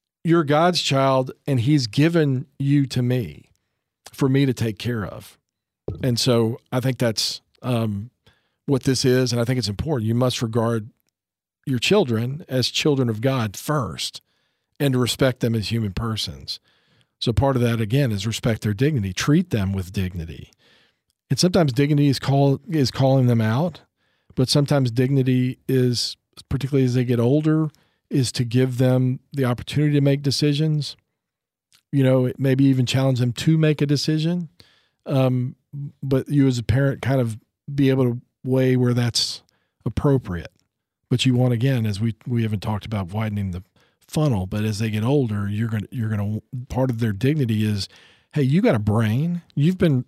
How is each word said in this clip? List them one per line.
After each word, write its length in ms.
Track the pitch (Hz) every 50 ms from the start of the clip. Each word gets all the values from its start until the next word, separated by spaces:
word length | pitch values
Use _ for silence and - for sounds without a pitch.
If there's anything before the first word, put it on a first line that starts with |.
| _ _ _ _ -
You're 180 | 165 165 170 156
God's 380 | 135 147 151 170 180 175 -
child, 500 | - - 139 135 135 135 131 131 131 131 - _ -
and 140 | 147 139 123
he's 260 | 110 143 156 143 123
given 580 | 107 - 139 151 170 170 170 151 143 131 127 - - _
you 280 | - 139 139 143 143 139
to 140 | - - 127
me 480 | 123 123 127 127 107 76 69 - - _ _ _ _ _ _ _ _ _ _ _ - -
for 160 | - - 147
me 180 | 131 131 139 143
to 80 | 135 120
take 240 | - 117 113 104
care 280 | - - 120 123 110 95
of. 320 | - - - - - - _ _ _ _ _ _ _ _ _ - - 92 - -
And 160 | 131 120 113
so 400 | - 131 120 117 113 113 117 - _ -
I 100 | - 127
think 160 | 123 131 123
that's, 440 | - 127 117 104 - - - - - _ _ _ _
um, 500 | - 123 123 117 113 107 101 101 107 123 _ _ _ _ _ _ _ _ _ _ -
what 180 | - 139 123 -
this 220 | 139 131 - -
is, 260 | 127 123 131 131 120
and 100 | 120 120
I 40 | 117
think 120 | 120 131
it's 120 | 127 - 107
important. 380 | 101 - 127 156 156 120 104
You 80 | 107 117
must 260 | 120 127 127 - -
regard 480 | 123 110 110 123 113 117 117 113 107 120 _ _ _ _ _ _ _ _ _ _ _ _ _ _ -
your 140 | 147 131 117
children 640 | - - 190 214 170 123 113 110 117 127 139 165 - -
as 200 | 131 127 120 -
children 400 | - - - 156 143 131 127 117
of 120 | 110 107
God 340 | 117 135 135 127 113 104 92
first 680 | - - - 151 151 113 87 71 62 - - - - _ _ _ _ _ _ _ _ _ _ _ -
and 140 | 147 139 127
to 60 | 127
respect 400 | 123 110 - - 139 131 123 -
them 160 | - 117 113
as 140 | 113 98 -
human 220 | 117 117 110 101 90
persons. 640 | - 113 117 110 104 - 92 71 69 - - - - _ _ _ _ _ _ _ _ _ _ _ -
So 120 | - 127 107
part 220 | - 139 139 131
of 60 | 120
that, 180 | 120 117 117 110
again, 300 | 113 101 123 143 143 117
is 160 | 107 98 101
respect 340 | 117 110 - - 123 110 -
their 120 | - 107 101
dignity. 400 | 98 131 151 156 117 98 95 92
Treat 360 | - - 147 147 180 190 -
them 220 | - 110 95 95
with 200 | 98 98 92 90 90
dignity. 580 | 101 92 90 90 87 80 82 - - - - _ _ _ _ _ _ _ _ _ _ _ _ _ _ _ -
And 100 | 135 -
sometimes 320 | 170 180 180 196 165 139 117
dignity 340 | 143 143 143 151 143 147
is 120 | 143 131 -
call-, 400 | - - 139 139 139 139 135 - - -
is 220 | 160 156 131 113
calling 360 | - - 135 131 135 135 127
them 140 | 123 120 113
out, 400 | 110 110 113 131 170 185 151 - _ _ _ _ _ _ _ _ _ _ -
but 120 | - 127 -
sometimes 420 | - 147 143 - 151 139 131 120
dignity 680 | 110 131 127 131 143 135 127 131 127 127 127 127 127 _ _
is, 480 | - 135 131 127 123 120 110 - - - _ _ _ _ - - -
particularly 360 | 139 127 - 131 143 135 131
as 80 | 123 120
they 100 | 127 123
get 160 | 123 120 117
older, 500 | 117 123 139 151 156 156 156 156 156 151 - _ _ _ _ _ _ -
is 220 | - 143 123 - -
to 120 | - 123
give 320 | 113 117 127 131 131 123
them 420 | 120 131 127 127 127 131 127 131 - _ _ -
the 100 | 139 131
opportunity 480 | 123 123 - - - - 147 151 151 147
to 60 | 143
make 200 | 139 143 139 143
decisions. 720 | 143 139 123 - 151 147 143 143 160 156 151 151 135 - - _ _ _ _ _ _ _ _ _ _ _ _ _ _ _ _ _ _ -
You 120 | - 139 131
know, 280 | 131 131 131 127 123 -
maybe 260 | - 131 135 131 131 139
even 200 | 135 131 131 123
challenge 340 | - - 131 135 135 131 117
them 140 | 123 120 110
to 240 | - - 160 160
make 240 | 160 156 151 151 -
a 40 | 147
decision. 600 | 143 147 135 - 160 156 156 156 165 175 180 170 - _ _ _ _ _ _ _ _ _ _ -
Um, 500 | - 143 135 131 131 127 127 123 131 - _ _ _ - 143 143 143 - -
but 280 | - 131 139 131 - -
you 180 | 147 143 135
as 100 | 135 123
a 60 | 120 110
parent 380 | - 113 135 139 139 131 -
kind 180 | - 117 135 135
of 180 | 120 113 107 113 _ _ _ _ _ - 143
be 140 | 139 139 135
able 160 | 131 135 127
to 160 | 123 120 123 - _ _ _ -
weigh 320 | 127 127 131 131 131 127
where 160 | 127 123 123 120
that's 480 | 123 120 120 - - - - - - _ _ _ _ _ _ _ _ -
appropriate. 640 | 120 - - - 143 139 127 - 101 90 82 76 - _ _ _ _ _ _ _ _ _ _ _ -
But 160 | 127 117 -
you 100 | 131 123
want, 180 | 120 127 123 120
again, 320 | 113 120 139 135 120 110
as 140 | 107 101 98
we, 160 | 113 113 107 _ -
we 160 | 131 123 117 113
haven't 180 | 107 107 98
talked 240 | - 113 110 101 -
about 240 | - 113 101 95 85
widening 400 | 101 110 110 107 101 101 101 95
the 100 | 87 92 - _ _ _ _ _ _ _ _
funnel, 400 | - - 160 151 147 117 95 92
but 160 | 95 107 107 107
as 160 | 110 107 98
they 100 | 113 110
get 140 | 104 107 110
older, 440 | 123 143 147 131 110 107 104 101
you're 220 | 101 104 104 117 110
gonna, 160 | 110 107 - -
you're 180 | - 127 110 107
gonna, 320 | 110 104 101 104 107 107 - _ - 127 127 -
part 200 | - 127 131 127
of 100 | 117 113
their 120 | 120 110 98
dignity 500 | 98 127 135 156 156 131 113 110 107 107
is, 240 | 107 104 98 - - - - - _ _ _ _ _
hey, 100 | - 151
you 200 | 135 127 147 185
got 120 | 220 233 151
a 40 | 104
brain. 640 | 104 104 101 113 113 107 110 131 156 175 175 170 - _ -
You've 220 | 147 143 175 185
been, 280 | 180 185 160 139 127 -